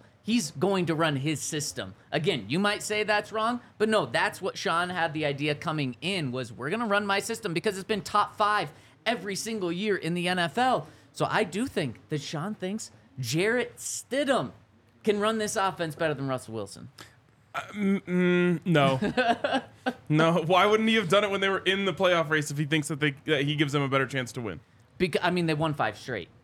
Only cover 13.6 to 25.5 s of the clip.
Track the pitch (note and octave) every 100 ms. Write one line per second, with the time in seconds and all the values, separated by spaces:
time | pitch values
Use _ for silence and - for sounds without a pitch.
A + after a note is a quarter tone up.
13.6 | A#3+ - - - - C4 C#4+ A#3+ B2 -
14.6 | _ _ _ _ G#3+ G#3 G#3+ A3 G#3+ G#3+
15.6 | F#3+ E3+ E3 D3 D#3+ C#3 C#3 C3 - A2+
16.6 | G2+ - B2 - - _ _ _ _ -
17.6 | F3+ G#3 G3 G3 - F3+ F3+ F3+ F3 E3+
18.6 | - D#3 C#3 C3 - - A#3 A#3+ C4+ C4
19.6 | - - C4 - - D3+ E3 E3+ D#3 F3+
20.6 | G3+ A3 A3 A3+ F3+ G3 G#3 G3 G3 F#3+
21.6 | F3+ F#3+ G3 D#3+ F#3 F3 D#3 D#3 D3 C#3+
22.6 | D#3 D#3 D3 D3+ D3+ C3+ - D3+ C#3+ D3+
23.6 | D3+ D3 C#3 C3+ B2+ C3+ A#2+ C3+ A2 E2
24.6 | - _ _ - F3+ - F3 F3+ E3